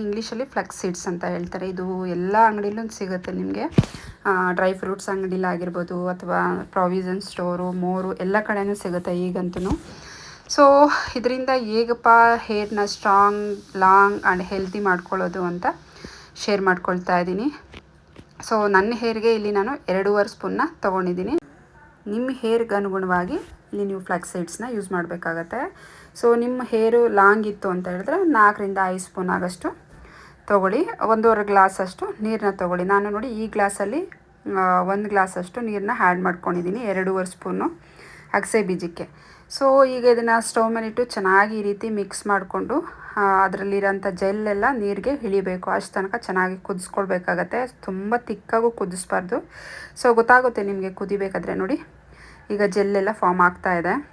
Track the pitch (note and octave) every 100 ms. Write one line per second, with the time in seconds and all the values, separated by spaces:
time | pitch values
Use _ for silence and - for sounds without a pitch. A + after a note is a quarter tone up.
0 | G#3 G#3 A3 A#3 C4+ G#3+ F#3 - F#3+ F3
1 | F#3+ F3 F3+ F3 F3+ F#3 F#3 F#3 F#3 F#3
2 | F3+ F3 F#3 G#3+ A3+ G#3 G#3 G#3+ A3+ -
3 | F#3+ F#3 F#3 F3+ F#3+ G3 D4 - - -
4 | - - G#3 F#3+ F3+ F3+ F#3 F#3+ F#3+ F#3+
5 | - F#3+ F#3+ F#3 F#3 F3 F3+ F3 F3 F3+
6 | F3+ F3+ F3+ F3+ F3+ F3+ - F#3+ F3+ F#3
7 | F#3 F#3+ - - F3+ F3 F3+ F3+ F3+ F#3
8 | F#3 F#3 F#3 G#3 G#3+ G#3 G3+ G#3 F#3+ F3
9 | F#3 F3+ F3+ F#3 F3+ F3+ F#3 D#4 - -
10 | - - - - - - C#4 C#4 D4 -
11 | - B3+ A#3+ B3+ C4 C4 G#3+ A3 A#3 A#3
12 | A#3 A#3 A#3 A#3 - G#3 G#3 G#3 G3+ -
13 | G#3+ G3 G3+ G#3 G#3 G3+ - G3 F#3+ G3
14 | G3+ G#3 - F3+ F3+ G3 F#3+ G#3 G3+ F3+
15 | - F#3+ F3+ F#3+ F3+ F3 - E4+ - -
16 | - - - - - G3+ F#3+ F3+ - F#3
17 | F3+ F3+ F3+ F#3 C#4 - - - - _
18 | _ - - - - A3 G3+ F#3+ G#3 A3+
19 | A#3 A3 A3+ A3 G#3 G3+ G#3+ C#4+ - F#3
20 | G3 G#3 G3+ - F#3+ F#3+ D4+ - G3+ F#3
21 | F#3 F3+ G3+ D#4 - - - - - _
22 | G3+ A3 C4 B3+ A3+ A#3 A3+ G3+ G3+ F#3+
23 | F#3 F3+ F#3 E4+ - - - G3+ G3+ F#3+
24 | F#3 F3+ - F#3 E3+ - B3 A3 F#3 F3+
25 | F3 F3 E3+ E3 E3+ A3+ F#4 - - -
26 | - - A#3 A#3+ A#3+ B3+ A#3+ A3 A3+ A#3+
27 | A#3 G3+ G3 A3 G#3+ G3+ G3 F3+ F3+ F3+
28 | G#3+ F4 F4 A#3 G#3 G#3 G3 F#3+ F#3 F#3
29 | - - F3+ F3+ F3+ - - - - -
30 | - - - - - G3+ F#3+ A#3+ F#4 -
31 | G#3 A3 A3+ G#3+ G3+ G3 F#3+ G3 F#3 -
32 | G4 - G#3+ A3 G#3 F#3+ F3+ F3+ F#3 G3+
33 | G#3 G#3 C4 A3 A3 G#3 G3+ G3+ G3+ C#4+
34 | F#4 - _ _ G3+ F#3+ F#3 F3+ F#3 G3+
35 | G#3 G3 F#3 F#3 F3+ B3 A3+ G3+ G3+ -
36 | F#3 F3+ F#3 F3+ F#3+ F3+ F3+ A3 A3 F#3
37 | F#3 F#3+ F3+ - F#3 F#3 D4 E4+ - -
38 | - - - G3+ G3+ A3+ F#3 F3+ E3+ -
39 | F3 - - - - - C4+ C4+ C4 B3+
40 | B3 A#3 A#3 A3+ A3+ A#3 A3+ A3+ A3 G#3+
41 | A#3+ A3 F#3+ G3 G#3+ A3 G3+ G3+ A3+ G#3
42 | F#3+ - G#3 G3 F#3 F#3+ F#3 C#4+ F4 -
43 | - G#3+ G3+ F#3+ F#3+ F#3+ G3 G3 G3 G3
44 | G3 F#3 F#3+ G#3 G#3+ G3+ A#3+ B3+ G3+ G3
45 | B3 C#4+ A3 G3 F#3+ F3+ F#3+ G3 - G3+
46 | F#3+ - - F#3+ F#3 F#3 - F#3 - -
47 | F#3+ F#3 F3+ F3 F3+ A3+ B3+ - - F#3+
48 | G3+ A#3+ - G#3 - A3+ A#3 A#3 G3 F#3
49 | - F#3+ F#3 C#4 - - - - - -
50 | B3 A#3 A3+ B3+ B3+ A#3 G3+ G3 F#3+ F#3+
51 | F#3+ G3+ G3 F#3 F3 F3+ F#3+ D4+ - -
52 | - - - - - G#3 G3+ G3+ G3+ G3+
53 | G3 A3 F3+ F3+ F3+ F3+ F#3+ F3 F3 B3+
54 | -